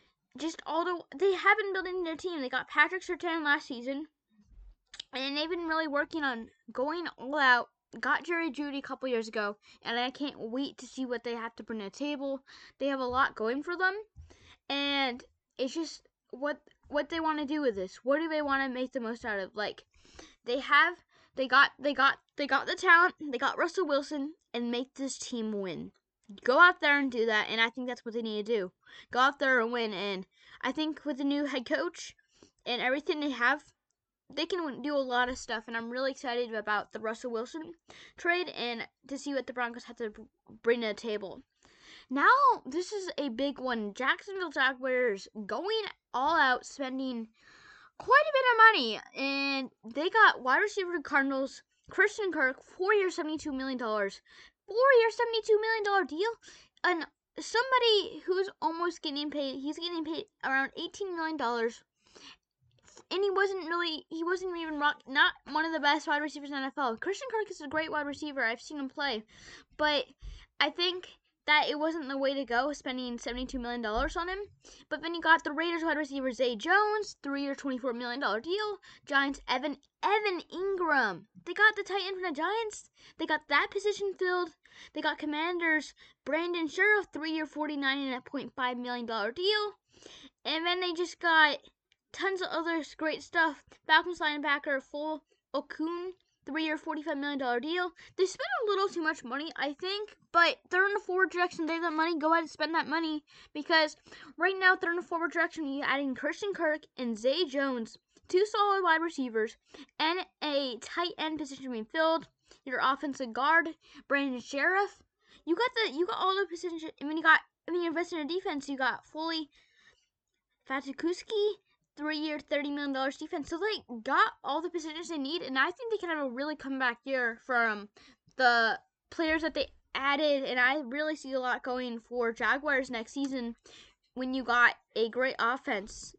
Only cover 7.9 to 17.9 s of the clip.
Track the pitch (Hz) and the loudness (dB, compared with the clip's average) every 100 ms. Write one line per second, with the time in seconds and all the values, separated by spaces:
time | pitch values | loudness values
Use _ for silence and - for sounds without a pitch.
7.9 | 226 247 277 285 339 330 247 294 277 - | -6 -2 -2 0 -2 -2 -4 -6 -6 -8
8.9 | 269 262 233 220 220 208 208 - - - | -8 -2 -2 -2 -4 -4 -6 -16 -16 -6
9.9 | 233 247 - 285 - 226 247 277 - 254 | -4 -4 -4 -8 -6 -6 -4 -4 -8 -14
10.9 | - 254 240 240 233 226 - 220 220 196 | -8 -4 -4 -6 -6 -8 -10 -8 -8 -8
11.9 | - 285 294 277 269 _ - - - 277 | -6 -4 -4 -4 -6 _ -20 -20 -4 -2
12.9 | 269 247 247 - - 220 262 302 349 370 | -2 -2 2 0 0 -2 -2 -4 0 0
13.9 | 403 427 - - - - - - 277 277 | -2 -10 -18 -20 -20 -20 -20 -6 -2 0
14.9 | 277 269 247 - _ _ - 254 320 311 | 0 0 -4 -12 _ _ -6 -4 -2 -6
15.9 | - _ _ - 247 285 294 _ _ - | -8 _ _ -18 -6 -4 -6 _ _ -6
16.9 | 285 285 330 320 302 277 302 269 196 185 | -4 -2 -2 -2 -2 -2 0 0 -2 -6